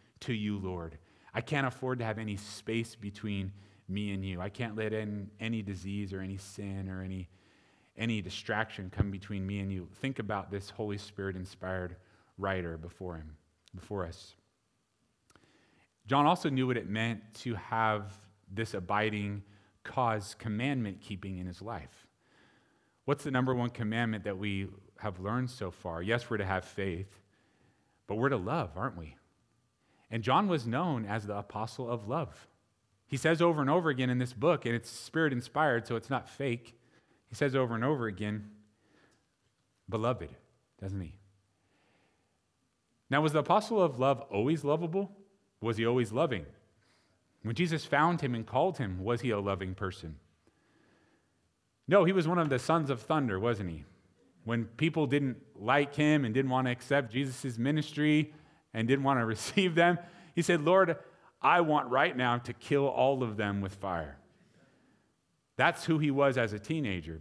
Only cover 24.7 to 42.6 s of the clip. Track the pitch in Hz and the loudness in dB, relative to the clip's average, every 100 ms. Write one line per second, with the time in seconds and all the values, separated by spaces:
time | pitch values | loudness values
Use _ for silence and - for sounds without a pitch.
24.7 | - - - 107 90 95 120 123 - 95 | -10 -20 -10 -8 -6 -4 -2 -4 -6 -8
25.7 | - 90 82 92 120 - 107 95 95 - | -8 -8 -4 0 0 0 -2 0 -2 -4
26.7 | - 98 85 95 - _ _ _ _ _ | -4 -4 -4 -8 -16 _ _ _ _ _
27.7 | _ _ _ - 104 135 127 92 160 92 | _ _ _ -6 0 0 0 -2 -2 -4
28.7 | 80 120 90 80 - _ _ _ _ _ | -4 -6 -6 -14 -16 _ _ _ _ _
29.7 | _ _ _ - 113 110 147 208 160 113 | _ _ _ -8 -4 2 4 4 0 0
30.7 | 123 180 127 104 110 104 101 98 104 113 | -2 0 -2 -2 -4 -4 -6 -6 -6 -6
31.7 | - 120 120 104 151 147 - - _ _ | -6 -6 -6 -4 -4 -6 -10 -20 _ _
32.7 | _ _ _ - 135 156 160 170 156 135 | _ _ _ -8 0 2 4 4 4 2
33.7 | 170 165 127 127 123 123 104 147 156 120 | 2 2 2 2 2 -2 0 2 2 2
34.7 | 117 - - - 160 156 123 120 143 156 | -2 -4 -14 -6 0 2 0 -2 0 2
35.7 | 117 104 117 - 135 - - 139 120 - | 2 0 -6 -2 -4 -4 -6 -4 -4 -6
36.7 | - _ _ _ _ - - 143 135 123 | -20 _ _ _ _ -10 -2 0 2 0
37.7 | 113 127 147 113 95 104 107 - - _ | 0 0 0 -2 -4 -4 -4 -8 -18 _
38.7 | _ _ _ _ _ _ _ _ _ _ | _ _ _ _ _ _ _ _ _ _
39.7 | _ - 107 117 127 82 - _ _ _ | _ -8 -2 -2 -2 -6 -14 _ _ _
40.7 | - 95 98 82 - _ _ _ _ _ | -12 -8 -6 -8 -12 _ _ _ _ _
41.7 | _ _ _ _ _ _ _ _ _ | _ _ _ _ _ _ _ _ _